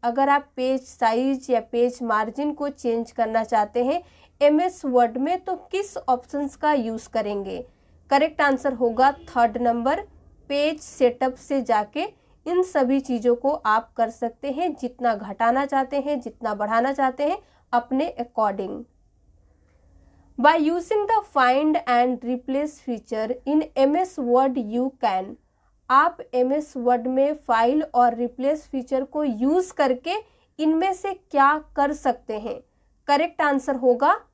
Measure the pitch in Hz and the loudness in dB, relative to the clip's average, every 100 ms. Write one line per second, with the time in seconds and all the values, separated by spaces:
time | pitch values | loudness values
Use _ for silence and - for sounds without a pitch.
0 | 240 240 277 285 285 - 254 262 262 - | -2 2 2 2 0 -4 0 0 -4 -2
1 | 226 226 262 269 - 240 226 240 247 247 | 0 2 0 -2 0 -2 0 0 0 0
2 | 233 214 220 233 294 294 285 277 247 233 | -2 0 -2 -4 -4 -4 -6 -4 -4 -4
3 | 233 - 226 226 220 233 208 240 247 339 | -4 -4 -2 0 0 0 0 -2 -2 -2
4 | - _ _ _ 294 302 359 359 285 247 | -6 _ _ _ 4 4 0 -4 0 2
5 | 240 240 277 359 359 359 - 381 403 - | 2 0 -4 -4 -4 -8 -6 -6 -6 -8
6 | - 247 - 285 285 - 302 294 226 220 | -2 -4 -2 -8 -8 -4 -2 0 -2 -8
7 | - 233 208 202 190 185 170 _ _ _ | -6 -6 -4 -6 -8 -10 -12 _ _ _
8 | _ 277 311 311 285 269 285 247 240 226 | _ 2 2 0 0 2 -2 -2 -2 4
9 | 262 277 - 247 233 226 240 233 233 330 | 2 2 -6 0 2 2 0 0 0 -2
10 | 403 - - _ _ 285 294 311 - - | -4 -18 -20 _ _ -2 0 -2 -12 0
11 | 247 247 262 254 - 277 233 214 214 294 | 0 2 -4 -4 -4 -4 0 0 0 -6
12 | 392 _ _ _ - 359 370 302 254 269 | -6 _ _ _ -4 -2 0 0 2 0
13 | 269 240 240 240 269 302 220 - - - | 0 -2 2 2 0 -2 0 0 -2 -4
14 | 226 233 233 233 277 269 349 - 247 - | -4 -2 -8 -6 -8 -4 -4 -4 -10 -4
15 | 240 214 202 202 226 262 277 277 262 285 | -2 -2 -6 -2 0 0 0 -2 -2 -4
16 | 277 294 240 - 233 208 208 226 262 277 | -2 -4 -6 -8 -6 -4 0 0 0 0
17 | 262 262 294 392 _ _ _ 240 240 262 | -2 0 -2 -2 _ _ _ -4 -2 -2
18 | 330 - 240 - 214 196 190 - 240 _ | -2 -4 -8 0 0 0 -8 -8 -14 _
19 | _ _ _ _ _ _ _ _ _ _ | _ _ _ _ _ _ _ _ _ _
20 | _ _ _ - 277 330 302 339 339 427 | _ _ _ 2 4 4 2 0 -2 -2
21 | 415 453 415 285 247 262 311 311 - 240 | 2 0 0 2 4 4 2 0 2 2
22 | 247 247 240 247 254 269 302 - - 233 | 2 -2 -6 -6 -4 -4 -4 -8 -10 -10
23 | - 220 220 254 - 302 311 - 269 320 | -6 -6 -6 -6 0 0 0 2 2 2
24 | 370 - 240 240 269 262 208 233 262 262 | -2 -4 2 4 4 0 -4 -2 -4 -2
25 | 226 185 190 - _ _ _ _ _ 262 | -2 -2 -6 -14 _ _ _ _ _ 4
26 | 320 349 - 254 254 285 302 277 240 247 | 4 0 -4 0 2 0 -4 -4 0 0
27 | 240 262 277 302 - 226 233 294 302 247 | 0 2 0 0 0 2 4 2 0 4
28 | 247 233 240 240 262 302 - 269 254 262 | 4 2 -6 -2 -2 -2 -4 -8 -4 -4
29 | 269 302 302 214 254 339 370 - 269 254 | -2 -4 -2 0 2 2 0 0 0 0
30 | 320 403 440 _ _ - 311 320 381 370 | -2 -6 -8 _ _ -2 0 2 0 -2
31 | - 381 _ 285 277 302 302 - 285 294 | -6 -8 _ 2 4 2 -4 -2 -2 0
32 | 277 240 - 214 220 - - _ _ _ | -4 -4 -6 -8 -8 -12 -14 _ _ _
33 | - 285 330 - 302 277 269 262 254 240 | 0 0 0 0 0 0 -2 0 2 4
34 | 285 427 - | 2 2 -2